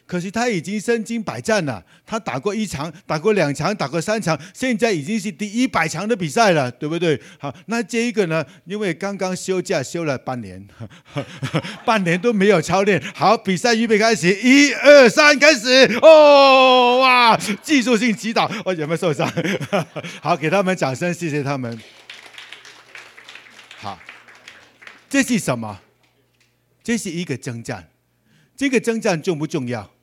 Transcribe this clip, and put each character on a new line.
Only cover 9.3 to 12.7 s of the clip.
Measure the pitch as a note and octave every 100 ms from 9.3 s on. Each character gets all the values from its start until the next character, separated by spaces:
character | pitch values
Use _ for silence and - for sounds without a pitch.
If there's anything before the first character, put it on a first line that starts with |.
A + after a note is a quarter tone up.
| F#3
休 | - F#3
假 | F3+ E3+
休 | C3 F3 D#3+
了 | B2+
半 | - B2+
年， | G#2 F#2 G2+ - A#2 - _ D3
<laughs> | C3+ - C#3 E3 F#3+ G#3 -
半 | A3
年 | F3 F3+
都 | A#3+
没 | A3 G3
有 | F#3+
操 | D3+